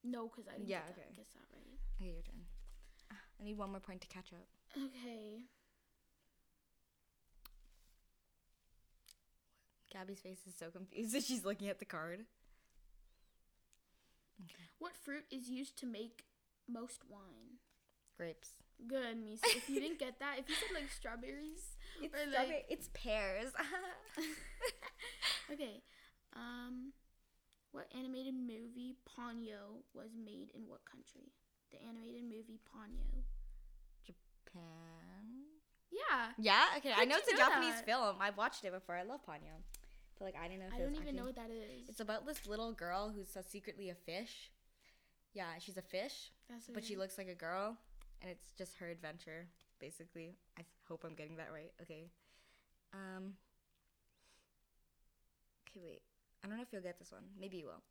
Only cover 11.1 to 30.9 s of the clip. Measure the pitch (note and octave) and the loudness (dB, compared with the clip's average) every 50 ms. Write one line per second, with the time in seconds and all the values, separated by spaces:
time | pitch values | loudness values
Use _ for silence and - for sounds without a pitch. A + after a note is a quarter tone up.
11.1 | A3+ C#4+ A3+ - B3+ A#3 F3+ G3 G#3 - G3+ G3+ F#3+ - G#3 - - E3 D#3 E3+ | 2 2 2 2 2 2 2 2 0 2 0 -2 -2 -2 -4 -6 -4 -4 -2 -2
12.1 | F3 G3 A3+ - _ _ - - - - - _ - - - - - - - - | -4 -6 -8 -14 _ _ -20 -20 -20 -20 -20 _ -20 -20 -20 -20 -20 -20 -20 -20
13.1 | - _ - - _ _ - _ _ _ _ _ - _ _ _ _ _ _ - | -20 _ -20 -20 _ _ -20 _ _ _ _ _ -20 _ _ _ _ _ _ -20
14.1 | _ _ _ _ _ - F#3+ E3 - - F3 E3 - _ D#4 F4 - - - C#4+ | _ _ _ _ _ -18 -18 -16 -16 -16 -18 -18 -14 _ -10 -10 -10 -8 -6 -4
15.1 | C#4 D4+ D4 - - C4+ B3 B3 B3+ B3+ C#4 C4+ - - - B3 A3+ G3+ A3+ A#3 | -4 -6 -6 -6 -6 -6 -4 -2 -2 -2 -2 -4 -6 -6 -4 -4 -2 -2 -4 -6
16.1 | - - - _ _ _ _ _ _ _ _ - A#3+ A#3 A#3 B3+ - - - - | -6 -14 -20 _ _ _ _ _ _ _ _ -6 -4 -4 -4 -6 -8 -12 -12 -14
17.1 | G#3 G3+ G3 F#3 E3 A2 - B3 B3 B3 _ _ _ _ _ _ _ _ _ - | -16 -16 -16 -16 -16 -16 -16 -18 -18 -20 _ _ _ _ _ _ _ _ _ -20
18.1 | _ - F3 E3+ D#3+ - - - - - - - - - B3+ A#3 C4 C4+ B3+ A#3 | _ -4 -4 -4 -4 -6 -12 -18 -18 -18 -20 -20 -18 -12 -6 0 0 0 2 0
19.1 | A3+ A3+ A3 G#3+ G#3+ A3 - A#4 A4 B3 A#3+ - C#4 C4+ C4+ D#4 E4+ D4+ C4+ B3+ | -2 -2 -4 -4 -2 6 8 8 8 8 4 2 2 4 4 2 0 0 -2 -4
20.1 | B3 - C#4 C#4+ C#4 B3+ C4+ C#4+ D#4 - A4 G#4+ F#4+ D#4+ C#4+ C#4 - - - A3+ | -2 -2 -2 0 0 0 0 2 2 2 2 2 0 0 0 -2 -4 -4 -4 -4
21.1 | A3+ A#3 B3 C4 C4+ C#4+ D4+ D#4 D#4+ E4+ - - - - - - - - C#4+ D4+ | -4 -4 -4 -6 -6 -4 -4 -6 -6 -6 -8 -8 -8 -8 -8 -8 -6 -4 -4 -2
22.1 | - C#4+ D4 C#4+ C4+ B3+ C4 C4 D#4 - - - D#4+ - - - - - - A#3+ | 0 0 0 6 6 6 6 8 4 0 2 0 -2 -2 -2 -6 -4 -2 2 2
23.1 | G#3+ A3 G3+ G3 F#3+ G3+ A3+ C4 C4 - D#4+ C#4+ F4 F4+ F#4 F4+ F4+ - - - | 4 4 4 2 2 2 0 0 0 0 0 2 0 -2 -2 -4 -6 -8 -12 -8
24.1 | - D4 D#4+ D#4 D#4 D#4 - - - - A#4+ B4 - - - - - - - A#4+ | -2 -2 -2 -2 -2 -6 -8 -10 -6 0 0 0 0 0 -10 -12 -10 -8 -8 -8
25.1 | B4+ - - - - - - - D4 D4 D4 A#3 G#3 A#3 - - - - - - | -6 0 2 2 2 2 0 -4 -2 -2 -2 -2 -4 -10 -14 -18 -20 -20 -20 -20
26.1 | - _ _ _ - A#3 A#3 A#3+ A#3+ B3 A#3+ B3 B3+ B3+ B3+ C#4 - - - - | -20 _ _ _ -12 -10 -8 -6 -6 -6 -6 -6 -6 -4 -6 -6 -8 -12 -20 -20
27.1 | _ _ _ _ _ _ _ _ _ _ _ _ - C#4 C4+ - - B3 B3+ C4 | _ _ _ _ _ _ _ _ _ _ _ _ -10 -10 -10 -8 -6 -6 -4 -2
28.1 | C4 B3+ C4 C4+ C4 B3+ B3 A#3+ A3+ A3 A#3 A#3 A#3+ B3 B3 B3+ B3+ - _ - | -2 -2 0 0 0 0 0 -2 -4 -6 -8 -8 -8 -6 -6 -6 -8 -10 _ -14
29.1 | - - A#3+ A#3+ A#3 A#3 A#3 A3 G#3 G3+ G3+ G3+ G#3+ A#3+ C4+ _ _ - - A3 | -10 -8 -6 -4 -4 -4 -6 -6 -6 -8 -10 -10 -12 -12 -14 _ _ -10 -10 -8
30.1 | A3+ A3+ A3 G#3 G#3 F3 - G#3+ - - A3+ - - - _ - | -8 -10 -10 -8 -8 -10 -10 -10 -10 -12 -12 -10 -12 -14 _ -16